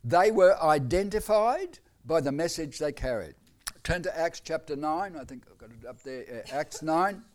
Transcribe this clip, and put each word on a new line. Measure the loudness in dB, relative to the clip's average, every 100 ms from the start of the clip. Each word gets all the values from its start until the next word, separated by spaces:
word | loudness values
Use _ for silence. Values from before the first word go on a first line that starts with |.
They | 4 6 6
were | 8 6 6
identified | 4 4 2 0 0 -4 2 2 2 0 -6 -12 _ _
by | -2 0
the | 0
message | -2 -4 -4 -8 -6
they | -6
carried. | -4 -4 -4 -6 -16 _ _ -16 -10
Turn | -4 -4
to | -4 -2
Acts | -4 -4
chapter | -6 -6 -4
nine. | -6 -2 -2 -4
I | -8
think | -16 -18 -20
I've | _
got | -20
it | -20 -18
up | -16
there. | -12 -12 -12 -12 -8
Uh, |
Acts | -6 -6 -6
nine. | 0 2 0 -2 -18